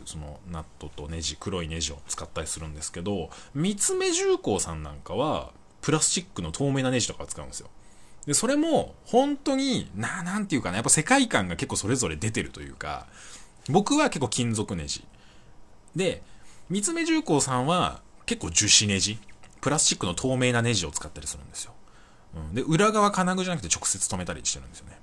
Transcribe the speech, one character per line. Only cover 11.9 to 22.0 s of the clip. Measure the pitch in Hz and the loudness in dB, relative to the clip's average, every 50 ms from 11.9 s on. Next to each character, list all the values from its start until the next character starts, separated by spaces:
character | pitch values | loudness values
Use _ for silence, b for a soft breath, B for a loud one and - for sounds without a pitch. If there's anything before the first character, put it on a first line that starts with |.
| 131 135 | 0 2
ぞ | 113 85 | 0 -2
れ | 78 | -2
出 | 76 - 110 | -2 -2 -2
て | 110 110 | -2 -2
る | 82 73 | -4 -4
と | - 76 | -6 -12
い | 73 69 | -12 -12
う | 67 | -12
か、 | - - 73 71 67 - - B B B B B B B B B B B - | -10 -8 -8 -8 -8 -10 -14 B B B B B B B B B B B 4
僕 | 139 190 202 - 285 | 4 4 4 6 4
は | 302 302 254 | 4 4 4
結 | - 165 | 2 0
構 | 135 113 | -2 -2
金 | - - 120 117 110 | 0 0 0 0 0
属 | 101 104 - 104 85 | 0 -2 -2 -4 -6
ネ | 76 | -4
ジ。 | 73 - - - - b b b b b b b b b b - - - - - - - | -6 -8 -8 -10 -16 b b b b b b b b b b -20 -20 -20 -20 -18 -10 -4
で、 | 156 190 170 - - B B B B B B B B B B | 0 0 0 -2 -4 B B B B B B B B B B
三 | 170 202 | -4 -2
つ | 202 - 330 | 0 0 0
目 | 330 330 | 0 2
重 | 330 320 311 | 2 2 2
工 | 302 - 165 139 | 4 4 4 4
さ | 127 135 127 123 | 4 2 2 0
ん | 127 147 | 2 2
は | 175 180 127 76 - - - - - - - | 2 2 2 0 -2 -6 -14 -20 -20 -12 -4
結 | - 233 233 | -4 -4 -4
構 | - 82 | -2 0
樹 | 82 - - 101 | 2 2 4 6
脂 | - - 110 104 | 6 6 6 6
ネ | 101 95 | 2 2
ジ。 | 92 101 107 110 - - - - - - - - | 2 0 -2 -4 -10 -16 -18 -20 -20 -20 -12 -4
プ | - 135 | -2 0
ラ | 143 156 | 2 4
ス | - | 4
チ | - - | 2 2
ッ | - | 2
ク | - | 0
の | 92 87 | -2 -2
透 | - - 131 131 127 | 0 0 0 2 4
明 | 123 123 | 4 4
な | 123 120 | 4 4
ネ | 117 120 117 | 4 4 2
ジ | 95 85 | 2 0
を | 73 | -2
使 | - - - | -4 -6 -8
っ | 78 | -8
た | - - | -12 -10
り | - - | -10 -8
す | - 71 | -10 -10
る | 67 | -12
ん | 62 | -14
で | - | -12
す | - - | -12 -12
よ。 | - - - - b b b | -12 -12 -18 -20 b b b